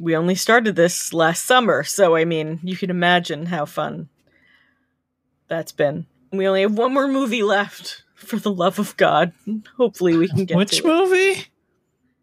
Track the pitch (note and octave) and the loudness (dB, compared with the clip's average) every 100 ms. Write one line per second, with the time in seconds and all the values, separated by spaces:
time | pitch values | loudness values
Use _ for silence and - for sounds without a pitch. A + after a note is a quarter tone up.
0 | E3+ D#3+ F3 F#3 - A#3 A3 E3 E3+ - | -2 0 0 -2 2 2 2 2 2 0
1 | - E3 D#3+ E3+ - B3+ A3 C3+ D#3 - | -6 0 0 0 2 2 4 0 -2 2
2 | F3+ E3 E3+ D#3+ D#3 D#3+ F3+ F3+ F#3 F3+ | 4 4 2 -2 -4 -8 -8 -8 -4 0
3 | F3 F3+ F3 D3 E3+ E3 D3 - D3 D#3 | 2 2 0 -8 -6 -6 -6 -6 -6 -8
4 | D#3 _ _ _ _ _ _ _ _ _ | -14 _ _ _ _ _ _ _ _ _
5 | _ _ _ _ _ E3 D3+ - D3 E3 | _ _ _ _ _ -8 -8 -2 -2 -2
6 | E3+ _ _ F#3+ F#3+ F#3+ G3+ G#3+ B3+ C4+ | -12 _ _ -4 0 2 0 0 0 0
7 | C#4 C4+ C4 A#3 G3+ G3 G3+ - - - | 0 -2 -2 -2 0 0 -2 -8 -18 -18
8 | _ _ - G#3+ G#3 F#3 - G3 G3+ - | _ _ -10 -6 -4 -2 -2 -2 -6 0
9 | - D3+ E3+ - - G#3+ - - A#3+ - | 2 4 0 -4 -10 -10 -10 -2 -2 0
10 | F3+ E3 F#3 F3 F#3 F3 G3+ - D#4+ E4 | 2 2 2 0 0 0 0 0 2 2
11 | F#4+ F#4 G4 - - _ _ _ _ _ | 4 4 2 0 -10 _ _ _ _ _
12 | _ _ | _ _